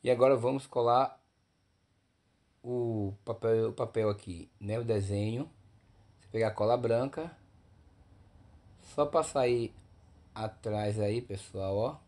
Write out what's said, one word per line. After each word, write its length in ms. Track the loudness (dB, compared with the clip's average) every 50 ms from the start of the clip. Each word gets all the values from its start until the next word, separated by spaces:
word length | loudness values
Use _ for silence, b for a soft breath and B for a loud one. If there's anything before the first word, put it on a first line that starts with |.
| 2
E 80 | 2
agora 240 | 4 6 6 6 6
vamos 320 | 4 2 0 -2 -2 -6 -4
colar 520 | -2 0 2 4 4 4 4 2 -2 -12 _ _ _ _ _ _ _ _ _ _ _ _ _ _ _ _ _ _ _ _ _ _ _ _ _ _ _ _ _
o 520 | -6 -4 -2 -2 -2 -2 -2 -2 -4 -6 -8 _
papel, 440 | -8 -8 -2 2 2 2 2 2 0
o 40 | -2
papel 380 | -4 -6 -4 -2 0 0 0
aqui, 360 | 0 -2 -6 -12 -12 -12 -14 -18 _ _
né? 180 | -6 -4 -4 -4
O 80 | -2
desenho. 640 | 0 0 0 0 0 -2 -2 0 -2 -2 -4 -6 -8 -10 -20 -20 -20 _ -20 _ _ -20 -20 -20 -20 -20 _
Você 80 | -20 -8
pegar 220 | -2 -2 0 0
a 40 | 0
cola 240 | 0 2 2 2 2
branca. 580 | 2 2 2 2 0 -2 -4 -8 -10 -10 -12 -18 -20 _ _ -20 _ -20 -20 -20 -20 -20 -20 -20 -20 -20 -20 -20 -20 -20 -20 -20 -20 -20 -20 -20 -20 -20 -20 -20 -20 -10 -2
Só 140 | 0 0 2
passar 340 | 2 0 0 2 0 0
aí 320 | 2 2 2 2 0 -4 -8 -14 -20 -20 -20 -20 -20 -20 -20 -20 -20 -20 -12
atrás 640 | -8 -8 -8 -10 -8 -6 -4 -4 -2 -2 -2 -2 -2
aí, 200 | -2 -2 -2 -2
pessoal, 560 | -4 -8 -12 -12 -12 -12 -10 -8 -4 -2 -2
ó. 220 | -2 -2 -2 -4 -8 -18